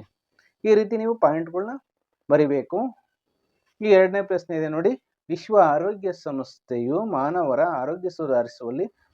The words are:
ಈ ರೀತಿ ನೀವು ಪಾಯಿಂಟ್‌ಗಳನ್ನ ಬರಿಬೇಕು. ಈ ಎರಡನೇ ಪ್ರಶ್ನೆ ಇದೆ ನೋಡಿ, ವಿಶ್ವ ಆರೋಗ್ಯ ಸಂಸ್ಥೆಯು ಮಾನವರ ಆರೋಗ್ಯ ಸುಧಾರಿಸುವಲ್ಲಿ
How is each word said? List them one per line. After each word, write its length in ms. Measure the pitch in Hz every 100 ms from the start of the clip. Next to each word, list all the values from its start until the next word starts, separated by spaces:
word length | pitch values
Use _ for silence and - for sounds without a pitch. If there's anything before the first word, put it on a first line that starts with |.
| 101 _ _ _ _ _
ಈ 100 | 214
ರೀತಿ 220 | 214 208 220
ನೀವು 180 | 226
ಪಾಯಿಂಟ್‌ಗಳನ್ನ 640 | 226 147 160 165 180 214 269 _ _ _ _ -
ಬರಿಬೇಕು. 500 | 147 147 139 - 190 254 - _ _ _ _ _ _ _ -
ಈ 40 |
ಎರಡನೇ 380 | 214 190 185 196
ಪ್ರಶ್ನೆ 340 | 190 180 175 160
ಇದೆ 120 | 156
ನೋಡಿ, 340 | 156 196 262 _ _ -
ವಿಶ್ವ 300 | 170 - 208
ಆರೋಗ್ಯ 540 | 160 151 185 208 190
ಸಂಸ್ಥೆಯು 920 | 170 156 135 127 - - 123 120 170
ಮಾನವರ 560 | 220 139 143 180 302 127
ಆರೋಗ್ಯ 480 | 170 143 131 180 180
ಸುಧಾರಿಸುವಲ್ಲಿ 760 | 170 147 123 117 - 117 135 220 _ _